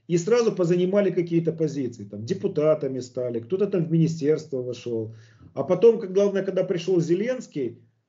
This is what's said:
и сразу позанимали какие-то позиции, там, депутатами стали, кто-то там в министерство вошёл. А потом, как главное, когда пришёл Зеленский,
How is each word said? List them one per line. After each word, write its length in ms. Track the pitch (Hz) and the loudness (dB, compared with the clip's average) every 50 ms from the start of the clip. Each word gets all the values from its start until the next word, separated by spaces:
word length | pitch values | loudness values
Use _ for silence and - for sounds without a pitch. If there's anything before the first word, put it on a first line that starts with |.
| _ | _
и 100 | - 170 | -2 -2
сразу 340 | 165 165 214 233 240 233 214 | 0 2 2 2 4 4 2
позанимали 600 | 202 175 175 165 180 180 180 185 196 202 202 185 | 2 2 2 2 2 2 2 2 2 2 2 2
какие-то 420 | 175 185 170 170 170 165 165 160 - | 2 0 -2 0 0 0 0 0 0
позиции, 500 | - 160 147 131 139 127 117 - - 101 | 0 -2 -2 -2 -2 -4 -4 -6 -10 -12
там, 220 | - 104 104 110 | -12 -12 -8 -6
депутатами 720 | 113 190 - - 175 - 151 147 156 156 151 143 131 131 127 | -6 -4 -4 -4 -2 0 2 2 4 2 2 0 -4 -4 -6
стали, 400 | 120 - - 127 123 123 120 117 | -8 -8 -8 -6 -6 -4 -4 -6
кто-то 280 | 113 - 190 190 208 | -4 -4 -2 -2 0
там 180 | 196 202 180 160 | 0 0 -2 0
в 60 | 135 165 | 2 2
министерство 680 | 165 160 131 - - 135 147 156 147 - - 135 127 | 2 2 2 0 0 0 0 0 0 -2 -6 -8 -6
вошёл. 540 | 123 123 117 - - 120 117 110 110 107 - - - - - _ - - - | -6 -6 -8 -8 -8 -6 -4 -4 -6 -8 -10 -16 -20 -20 -20 _ -20 -10 -8
А 100 | 139 139 | -6 -2
потом, 380 | 185 180 175 226 233 220 180 | 0 2 6 6 6 6 4
как 100 | 196 185 | 0 -2
главное, 320 | 185 196 202 196 190 190 196 | 2 2 2 2 2 -2 -2
когда 220 | 196 185 190 175 | -2 -2 -2 -2
пришёл 340 | - 190 170 - 190 190 170 | -2 -4 -4 -2 0 2 2
Зеленский, 800 | 143 147 175 190 220 247 254 247 - - - 147 127 110 110 - _ _ _ _ _ | 2 2 0 0 0 -2 -4 -6 -8 -10 -8 -6 -6 -6 -8 -12 _ _ _ _ _